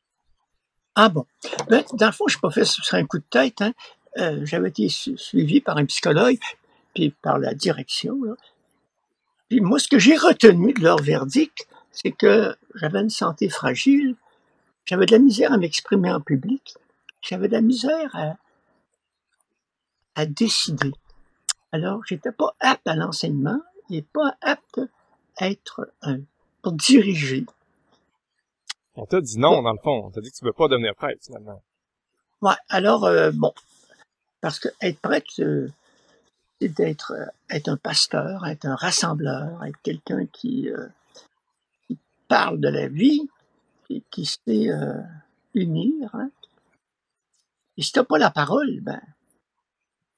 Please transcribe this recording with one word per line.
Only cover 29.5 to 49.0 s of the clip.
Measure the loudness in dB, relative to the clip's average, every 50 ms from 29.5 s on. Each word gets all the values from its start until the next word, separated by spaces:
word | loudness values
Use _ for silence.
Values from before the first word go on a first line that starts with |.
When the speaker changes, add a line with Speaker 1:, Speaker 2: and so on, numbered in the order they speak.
| 4
Speaker 1:
Bon. | 4
Speaker 2:
dans | 2 -2
le | -4 -2
fond. | -2 -4 -4 -4 -6 -10
On |
t'a | -12 -14
dit | -14 -14
que | -18
tu | -8 -6
veux | -6
pas | 0 0 2 2
devenir | 2 0 0 -4 -6
prêtre, | -6 -8 -10 -10 -10 -16
finalement. | -20 -20 -20 -18 -20 -20 -20 _ _ _ _ _ _ _ _ _ _ _ _ _ _ _ _
Speaker 1:
Ouais, | 0 0 0 0 -4 _
alors, | -2 0 2 2 2 2 2
euh, | 2 4 4 2 2
bon. | 0 0 -2 -2 -2 -6 _ _ _ _ _ _ _ _ _ _ _ _ _ _ _ _
Parce | -8 -8 -8 -6
que | -10 -10 -10 _
être | -6 -6 -6 -6
prêtre, | -4 -4 -2 -2 -4 -6 -8 -6
euh, | -4 -2 -2 -4 -4 -6 -10 _ _ _ _ _ _ _ _ _ _ _ _ _ _ _ _ _
c'est | -6 -4
d'être, | -2 -2 -2 -2 -2 -6 -10 -12
euh, | -12 -10 -12 -14 -16 _ _ -8
être | -8 -6 -4 -4
un | -6
pasteur, | -6 -6 -4 -2 -2 -2 -2 -2 -4 -4 -4 -8 -8 -8
être | -10 -10 -8 -8
un | -8 -6
rassembleur, | -4 -4 -4 -2 -2 -2 -2 -2 -4 -4 -6 -6 -6 -8 -10 -12 -12 -14
être | -14 -14 -10 _
quelqu'un | -10 -10 -8 -8 -8 -6 -6 -6
qui, | -8 -10 -12 -8 -8 -6 -6 -6 -8
euh, | -10 -10 -12 -16 _ _ _ _ _ -20 _ _ _ _ _ _ _ _ _ _ _ _ _
qui | _ -14 -14 _ _ _ _ _
parle | _ 0 2 2 0 -2 -2
de | -2
la | -2 -2 -2 -4 -6
vie | -2 2 2 2 2 2 -2 -6 -14 _ _ _ _ _ _ _ _ _ _ _
et | -12 -12 -12 _
qui | -12 -10 -8
sait, | -8 -10 -8 _ -2 0 0 0 0
euh, | -2 -4 -6 -6 -8 -10 -12 -16 -20 -20 _ _ _ _ _ _ -4
unir, | -2 -2 0 -2 -2 0 -2 -2 -2 -8 -10 -8
hein. | -10 -10 -10 -12 _ -20 _ _ _ _ _ _ _ _ _ _ _ _ _ _ _ _ _ _ _ _ _ _ _ _ _ _
Et | -10
si | -10 -2
t'as | -2 -2
pas | 0 2 2 2
la | 2 2
parole, | 0 -2 -2 -2 -2 -2 -2 -4 -8 -10
ben, | -10 -12 -12 -12